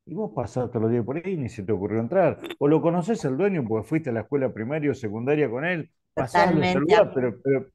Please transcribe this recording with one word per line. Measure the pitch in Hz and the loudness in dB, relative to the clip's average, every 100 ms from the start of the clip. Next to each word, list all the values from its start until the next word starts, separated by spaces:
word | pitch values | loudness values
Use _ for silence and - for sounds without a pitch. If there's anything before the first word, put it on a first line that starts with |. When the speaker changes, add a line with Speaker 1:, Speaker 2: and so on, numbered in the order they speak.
| - | -12
Speaker 1:
Y | 165 | -8
vos | 214 139 | -6 -6
pasaste | 117 127 117 117 | -4 -4 -2 0
los | 113 | 0
días | 120 110 | 0 -2
por | 151 | -6
ahí | 180 | -4
y | 175 | -4
ni | 117 | -6
se | - | -8
te | 95 | -4
ocurrió | 98 101 110 | -2 -2 -2
entrar. | 117 180 160 - - - | 0 2 2 0 -8 -2
O | 143 | 2
lo | 156 | 4
conoces | 160 175 175 226 143 | 2 0 0 -2 -2
al | 131 | 0
dueño | 202 180 110 | 0 0 0
porque | 110 - | -2 -2
fuiste | 156 156 | -4 -2
a | |
la | 113 | -4
escuela | - 143 131 | -2 -2 -2
primaria | 101 113 156 147 | -4 -6 -2 -2
o | |
secundaria | 123 110 110 123 151 135 | -2 -4 -4 0 2 0
con | 120 165 | -2 -4
él, | 170 - _ _ | -4 -6 _ _
pasás, | - 127 175 175 | -6 0 4 4
lo | 160 | 4
Speaker 2:
Totalmente. | 180 | 2
Speaker 1:
saludás, | 139 156 - - | 2 4 6 6
pero, | 131 123 101 | 2 -2 -2
pero, | 135 135 - | 0 0 -2